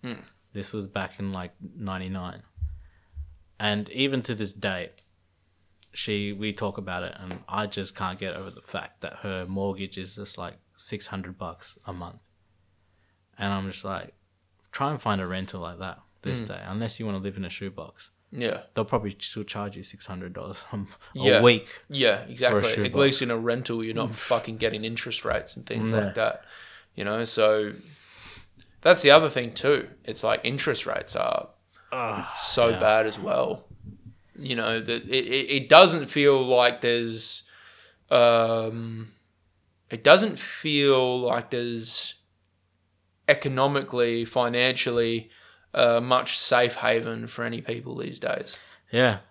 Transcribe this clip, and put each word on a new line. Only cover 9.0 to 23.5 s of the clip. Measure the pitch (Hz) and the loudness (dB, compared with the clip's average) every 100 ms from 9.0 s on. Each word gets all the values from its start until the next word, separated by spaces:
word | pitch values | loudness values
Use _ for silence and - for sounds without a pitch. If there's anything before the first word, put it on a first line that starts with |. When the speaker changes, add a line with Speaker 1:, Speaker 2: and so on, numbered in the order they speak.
Speaker 2:
that | 78 - | -14 -10
her | 101 92 90 | -8 -8 -6
mortgage | 98 98 95 95 - | -4 -4 -4 -8 -10
is | 90 104 | -12 -12
just, | 101 - | -12 -10
like, | 90 - _ - | -12 -14 _ -12
six | - 104 - | -10 -8 -8
hundred | 98 92 90 | -10 -10 -12
bucks | 87 82 - - - | -12 -12 -18 -16 -14
a | |
month. | 90 87 - _ _ _ _ _ _ _ _ _ _ _ - | -12 -14 -16 _ _ _ _ _ _ _ _ _ _ _ -6
And | 98 | -4
I'm | 98 98 | -2 -4
just | 87 98 | -8 -8
like, | 92 92 _ _ _ _ _ _ | -10 -10 _ _ _ _ _ _
try | - 139 | -6 -4
and | 147 | -2
find | 113 101 | -2 -2
a | 90 | -2
rental | 92 95 98 | -6 -8 -10
like | 85 87 | -12 -10
that | 92 - _ _ | -12 -12 _ _
this | 139 127 | -8 -6
Speaker 1:
Mm. | 110 | -8
Speaker 2:
day, | 92 95 | -10 -8
unless | 101 113 - | -6 -6 -6
you | 110 | -6
wanna | 98 | -6
live | 98 98 | -6 -8
in | 90 | -10
a | |
shoebox. | - 98 92 80 _ - _ _ | -8 -10 -12 -16 _ -20 _ _
Speaker 1:
Yeah. | 131 117 - - | -6 -4 -4 -6
Speaker 2:
They'll | - 107 | -6 -2
probably | 110 104 98 | -2 -2 -8
still | - - | -10 -10
charge | 104 104 104 98 | -10 -8 -8 -10
you | |
six | 95 - - | -14 -12 -12
hundred | 90 90 | -10 -10
dollars | 90 - - - | -12 -12 -12 -10
a | 104 | -8
m-, | 98 - - 135 | -8 -14 -16 0
a | |
Speaker 1:
Yeah. | 131 117 | 6 8
Speaker 2:
week | 120 113 - - _ | 8 6 0 -20 _
Speaker 1:
Yeah, | 139 120 101 | 2 2 2
Speaker 2:
for | - | -4
a | |
Speaker 1:
exactly. | 120 123 104 113 | 0 4 4 2
At | - | 0
Speaker 2:
shoebox. | 101 95 | 0 4
Speaker 1:
least | 139 135 | 4 4
in | 123 | 0
a | 113 | -2
rental, | 117 | 0